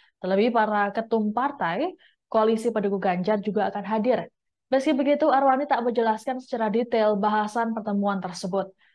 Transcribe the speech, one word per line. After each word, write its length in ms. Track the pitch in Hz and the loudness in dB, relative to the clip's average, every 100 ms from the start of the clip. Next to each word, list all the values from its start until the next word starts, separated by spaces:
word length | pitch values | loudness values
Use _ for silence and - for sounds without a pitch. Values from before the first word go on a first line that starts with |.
| _ _ | _ _
Terlebih, 320 | 185 190 233 | -2 2 2
para 400 | 233 214 208 202 202 | 2 2 2 0 -2
ketum 400 | 226 226 214 214 | -2 0 0 -2
partai, 560 | 269 277 170 180 349 - _ _ _ | -4 -2 -4 -2 -4 -8 _ _ _
koalisi 400 | 220 220 226 233 | 2 2 2 0
pendukung 320 | 220 202 196 | -2 -2 0
Ganjar 400 | 190 180 185 214 | 0 0 0 -2
juga 240 | 208 202 196 | 0 -2 -2
akan 160 | 208 | -4
hadir. 480 | 190 220 220 208 - _ _ _ _ | -4 -2 0 -2 -4 _ _ _ _
Meski 240 | 269 269 277 | 0 2 2
begitu, 320 | 277 294 302 | 2 2 4
Arwani 400 | 262 269 262 285 | 4 4 2 0
tak 160 | 226 | 0
menjelaskan 560 | 240 226 226 220 - 254 | 0 0 0 0 -4 -8
secara 320 | - 240 220 | -8 -4 0
detail 480 | 220 240 233 214 202 | 0 0 2 2 2
bahasan 560 | 214 214 208 240 233 226 | 2 0 0 -2 -2 -4
pertemuan 480 | 214 202 202 196 | -2 0 0 -2
tersebut. 480 | 180 170 185 196 190 - _ | -6 -8 -4 -4 -4 -10 _